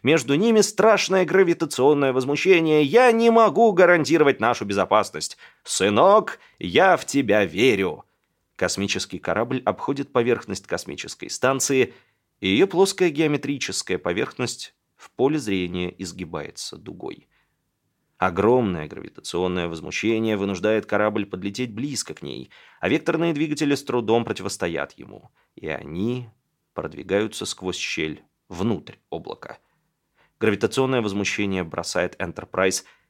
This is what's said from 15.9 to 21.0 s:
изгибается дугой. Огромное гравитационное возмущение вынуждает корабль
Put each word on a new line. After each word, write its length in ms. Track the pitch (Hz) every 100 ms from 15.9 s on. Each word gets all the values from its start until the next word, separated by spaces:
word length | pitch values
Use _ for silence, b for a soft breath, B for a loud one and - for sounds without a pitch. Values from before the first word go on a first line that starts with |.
| -
изгибается 800 | 90 90 85 82 - - - 82
дугой. 520 | - 85 - - _ _ _ _ _ _ _ _ _ -
Огромное 680 | 92 85 101 127 110 87 76
гравитационное 800 | - - - - 85 92 90 85
возмущение 720 | 82 78 80 104 113 113 107
вынуждает 480 | 101 92 107 110
корабль 400 | 98 104